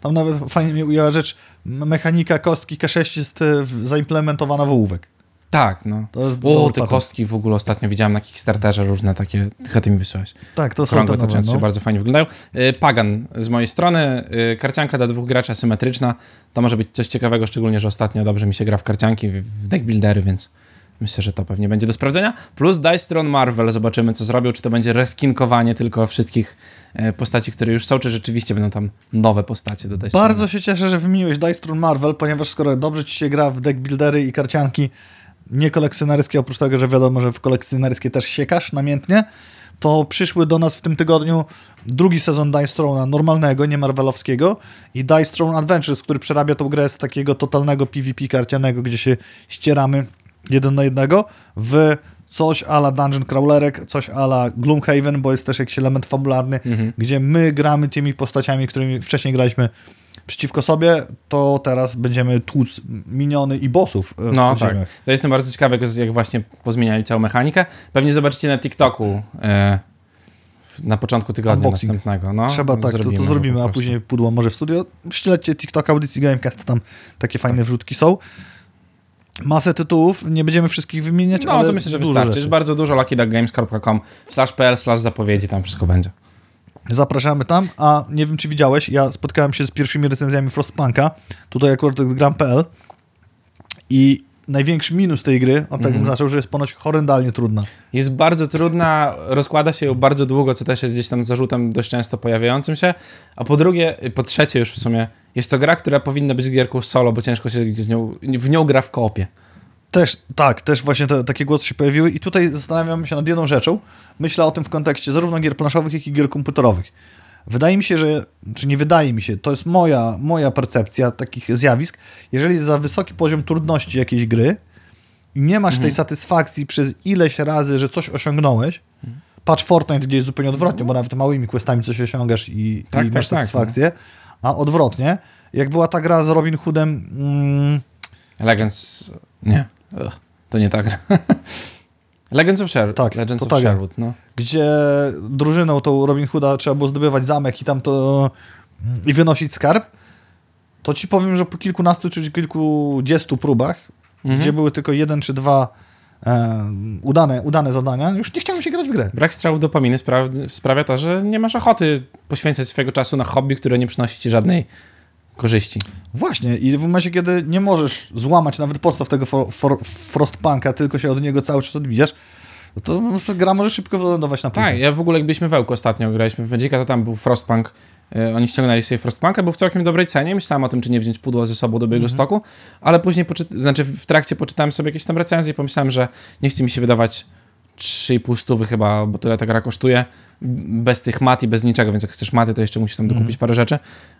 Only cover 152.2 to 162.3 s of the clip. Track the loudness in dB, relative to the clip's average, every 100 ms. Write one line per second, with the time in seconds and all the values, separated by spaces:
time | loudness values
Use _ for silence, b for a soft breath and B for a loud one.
152.2 | -6 -4 -4 -2 0 0 0 -2 0 0
153.2 | 0 -2 0 0 0 -4 -12 _ _ _
154.2 | -2 0 0 2 0 -2 -2 0 0 -2
155.2 | -4 -2 2 2 2 b b b b b
156.2 | 0 0 0 -2 -4 -6 -6 -6 0 2
157.2 | 4 2 -2 0 0 -2 -2 -2 -2 -2
158.2 | -4 -6 -6 -6 -4 -4 -2 -2 -2 0
159.2 | -2 0 0 0 0 2 2 0 0 0
160.2 | 0 -4 -4 -2 0 0 0 -2 0 -2
161.2 | 0 0 0 0 2 4 2 0 -4 -18
162.2 | -8